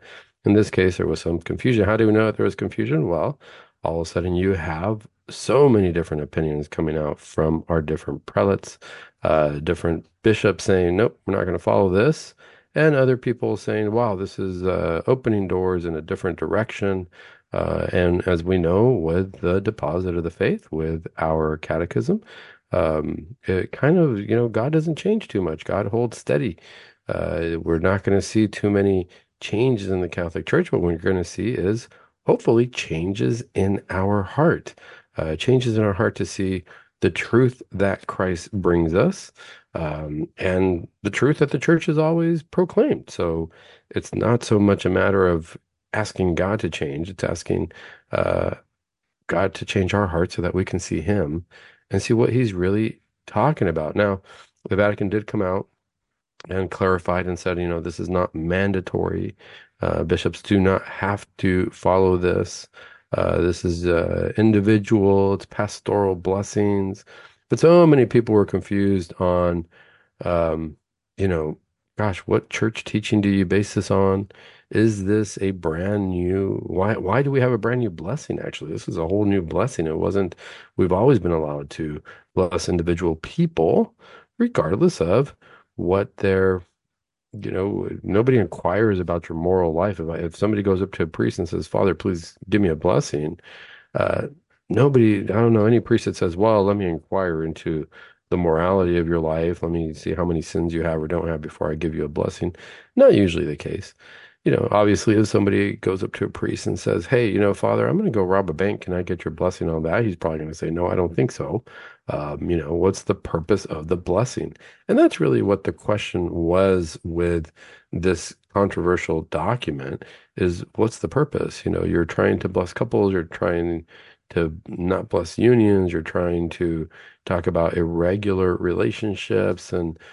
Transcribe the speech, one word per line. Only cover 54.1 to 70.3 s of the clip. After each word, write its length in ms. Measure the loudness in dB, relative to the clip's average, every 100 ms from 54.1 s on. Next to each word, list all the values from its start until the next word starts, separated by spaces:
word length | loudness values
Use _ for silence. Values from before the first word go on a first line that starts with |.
| 0 -8 -20 -20 _ -2
the 80 | 2
Vatican 320 | 2 0 -2
did 180 | -2 -4
come 140 | -4
out 260 | -2 -4 -6 _ _ _ _ _ _ -20 -8
and 200 | -6 -4
clarified 560 | 0 0 0 0 -2 -2
and 120 | -4
said, 200 | -4 -4
you 80 | -4
know, 140 | -4
this 180 | -6 -8
is 120 | -2
not 240 | -2 -2
mandatory. 1000 | -4 -2 0 0 -2 -4 -4 -2 -4 -6 -10 -20 -20 -20 -4
Uh, 220 | -2 -2
bishops 400 | 0 0 -2 -4
do 160 | 0 2
not 240 | 4 2
have 440 | -2 -6 -4 -4 -8 -4
to 320 | 0 0 0
follow 460 | -2 2 4 4 2
this. 520 | 2 0 -2 -8 -18 -20 -20 -20 -6
Uh, 260 | -2 0 2
this 260 | 0 0
is, 220 | -2 -2 0
uh, 460 | 0 0 -2 -2 2
individual, 1000 | 4 4 4 2 4 4 4 4 2
it's 120 | 0 -4
pastoral 680 | -6 -6 -6 -4 0 0
blessings. 920 | 0 -2 -2 -2 0 0 0 -2 -8 -14 -20 -20 _ -4
But 100 | 4
so 280 | 6 8 8
many 180 | 8
people 300 | 6 4 4
were 100 | 4
confused 680 | 4 0 -2 0 2 0 -2 -2
on, 460 | 0 2 2 0 -6 _ _ _ _ -10
um, 520 | -2